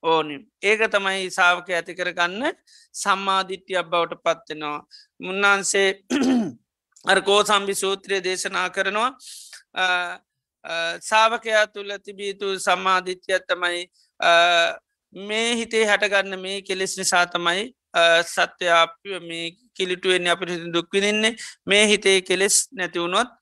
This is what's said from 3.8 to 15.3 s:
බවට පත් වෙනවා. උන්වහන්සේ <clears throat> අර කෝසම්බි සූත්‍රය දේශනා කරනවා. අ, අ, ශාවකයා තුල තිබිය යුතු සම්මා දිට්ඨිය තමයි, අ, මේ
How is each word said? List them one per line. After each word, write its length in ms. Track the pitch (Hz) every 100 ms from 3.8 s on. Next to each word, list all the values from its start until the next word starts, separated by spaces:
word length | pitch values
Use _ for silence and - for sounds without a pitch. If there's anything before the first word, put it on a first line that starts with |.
| 165
බවට 360 | 175 170 175
පත් 240 | - 165 -
වෙනවා. 320 | 151 151 147 - - _ _
උන්වහන්සේ 680 | 180 190 202 196 190 202 196 190 _
<clears throat> 500 | 277 254 254 190 120 _ _ _ _
අර 160 | - 190
කෝසම්බි 540 | 185 202 208 208 196
සූත්‍රය 460 | 196 190 196 190 196
දේශනා 480 | 180 185 190 185 180
කරනවා. 400 | 190 190 208 240 269 - - - - _
අ, 140 | - 185 180 175 180 _ _ _ _
අ, 100 | - 165 165 170
ශාවකයා 680 | - 220 220 233 233 214 214
තුල 240 | 208 202 202
තිබිය 320 | 202 196 202
යුතු 180 | 196 202 190
සම්මා 420 | 202 180 190 185
දිට්ඨිය 400 | 180 185 - 185
තමයි, 400 | 185 180 175 175 180 _ _ _
අ, 100 | - 170 175 170 170 - _ _ _
මේ 420 | - 202